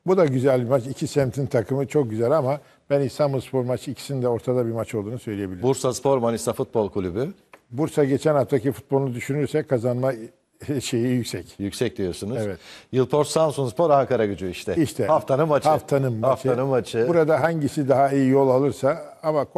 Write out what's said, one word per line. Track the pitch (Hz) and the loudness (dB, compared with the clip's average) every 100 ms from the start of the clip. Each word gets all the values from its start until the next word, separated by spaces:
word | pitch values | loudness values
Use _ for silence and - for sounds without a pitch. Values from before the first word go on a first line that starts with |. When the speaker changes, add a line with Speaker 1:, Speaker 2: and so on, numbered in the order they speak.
| 175 | 2
Speaker 1:
Bu | 190 | 4
da | 156 | 6
güzel | 131 135 127 | 4 4 2
bir | 120 | 2
maç. | 135 123 | 0 0
İki | - 147 | -6 -4
semtin | 143 131 135 135 | 0 0 -2 0
takımı | 123 104 135 139 | 0 0 -2 0
çok | 151 120 | 0 0
güzel | 110 117 156 | 0 0 2
ama | 127 147 - _ - | 0 -4 -8 _ -2
ben | 143 | 0
İstanbulspor | 131 - 147 135 - 131 | 0 0 0 -2 -2 -2
maçı | 123 123 - | -2 -4 -6
ikisinin | 123 - 135 | -10 -8 -2
de | 123 | -2
ortada | 117 - 127 117 | -2 -2 -2 0
bir | |
maç | 113 107 | -4 -4
olduğunu | 110 101 123 | -6 -6 -8
söyleyebilirim. | 117 101 95 92 | -8 -6 -6 -2
Speaker 2:
Bursaspor, | 123 131 131 117 139 135 | -2 0 -2 -2 0 2
Manisa | 117 113 - | 0 -2 -4
Futbol | 110 131 113 101 | -4 -2 -2 -2
Kulübü. | 104 92 92 151 - _ - _ | -2 -4 -4 -6 -10 _ -20 _
Speaker 1:
Bursa | 120 156 - | -6 -4 0
geçen | 139 135 156 | 0 2 2
haftaki | 147 117 139 131 | 2 2 0 0
futbolunu | - - 139 139 | -6 -2 -2 -2
düşünürsek | 120 - 143 135 151 - | -6 -6 -4 -2 -2 -2
kazanma | 123 123 123 131 113 117 _ _ - - 143 | -2 0 -2 -2 -4 -10 _ _ -16 -6 -6
şeyi | - 120 123 | -2 -2 0
yüksek. | 127 113 101 82 - | 0 -2 -8 -12 -8
Speaker 2:
Yüksek | 98 - 120 - | -6 -4 -4 -4
diyorsunuz. | 92 82 101 123 | -6 -6 -8 -6
Speaker 1:
Evet. | 104 90 - - - | -6 -8 -16 -20 -6
Speaker 2:
Yılport, | 131 123 151 147 | -2 2 2 2
Samsunspor, | 160 160 139 127 110 170 | 2 0 0 -4 0 4
Ankara | 143 120 123 104 | 4 4 2 0
Gücü | 90 92 | -2 -6
işte. | 85 - 90 | -8 -4 0
Speaker 1:
İşte. | 151 - 101 | 0 0 0
Speaker 2:
Haftanın | 151 - 135 160 | 0 2 0 2
maçı. | 143 156 | 2 2
Speaker 1:
Haftanın | 151 - 139 131 | 0 2 0 0
maçı. | 110 127 123 131 | 0 0 0 0
Speaker 2:
Haftanın | 123 135 | 0 2
maçı. | 127 - 117 120 | 0 0 0 2
Speaker 1:
Burada | 170 156 147 | 2 4 2
hangisi | 156 165 143 - 135 | 2 0 -2 -2 2
daha | 131 139 | 4 4
iyi | 139 131 | 4 4
yol | 135 135 | 4 4
alırsa | 127 143 - 135 170 - - | 4 2 0 0 -2 -6 -8
ama | 156 151 127 | -2 -2 -2